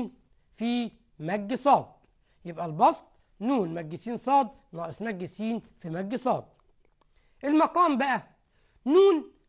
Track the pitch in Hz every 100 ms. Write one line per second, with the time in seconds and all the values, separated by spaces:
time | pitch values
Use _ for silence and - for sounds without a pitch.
0 | 240 - _ _ _ - 233 240 233 -
1 | _ - 156 208 202 254 285 196 - _
2 | _ _ _ _ 175 160 170 156 277 320
3 | - _ _ _ 220 262 170 170 156 170
4 | 233 226 262 277 233 - _ 170 165 -
5 | 226 180 185 - 220 226 - _ 165 165
6 | 196 247 254 151 - _ _ _ _ _
7 | _ _ _ _ 277 311 320 339 339 254
8 | 269 220 - _ _ _ _ _ 247 349
9 | 392 320 - _